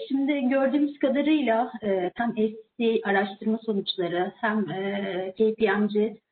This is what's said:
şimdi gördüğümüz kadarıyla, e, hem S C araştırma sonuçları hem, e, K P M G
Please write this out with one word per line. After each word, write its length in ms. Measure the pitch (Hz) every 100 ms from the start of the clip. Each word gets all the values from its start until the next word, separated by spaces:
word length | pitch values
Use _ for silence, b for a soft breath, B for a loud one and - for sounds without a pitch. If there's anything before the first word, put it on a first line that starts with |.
| -
şimdi 420 | 269 277 285 247
gördüğümüz 500 | 269 269 285 294 -
kadarıyla, 720 | 269 247 294 311 240 226 247 220
e, 280 | 208 190 180 -
hem 200 | 233 214
S 180 | 220 220 - -
C 200 | 233 226
araştırma 540 | 202 196 202 - 214 220
sonuçları 760 | - 202 196 - 175 175 185 -
hem, 340 | 220 214 180
e, 640 | 185 196 202 196 180 190 -
K 180 | 220 220
P 100 | 214
M 220 | 208 208
G 300 | 208 214 214 _